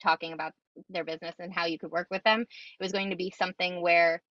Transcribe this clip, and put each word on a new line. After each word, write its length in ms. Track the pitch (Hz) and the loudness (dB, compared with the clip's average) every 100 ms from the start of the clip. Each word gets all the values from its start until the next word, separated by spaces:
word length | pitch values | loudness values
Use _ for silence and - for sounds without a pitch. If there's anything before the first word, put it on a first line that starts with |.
talking 300 | 185 165 165 | 2 2 0
about 200 | 160 160 _ _ - - | -8 -8 _ _ -20 -8
their 160 | 180 | -6
business 300 | 160 160 170 - | -4 -6 -8 -10
and 140 | 175 | -6
how 140 | 180 170 | -2 -2
you 120 | 156 | -2
could 120 | 160 | -4
work 180 | 165 175 | -4 -4
with 120 | 190 | 0
them. 160 | 220 220 | 2 2
It 400 | 233 - - - | 0 -10 -18 -8
was 100 | 190 | -4
going 180 | 196 196 | -2 -2
to 60 | 175 | -4
be 140 | 185 | -6
something 500 | - 185 185 180 180 | -2 -4 -2 -4 0
where, 400 | 175 170 170 170 _ | 4 6 6 2 _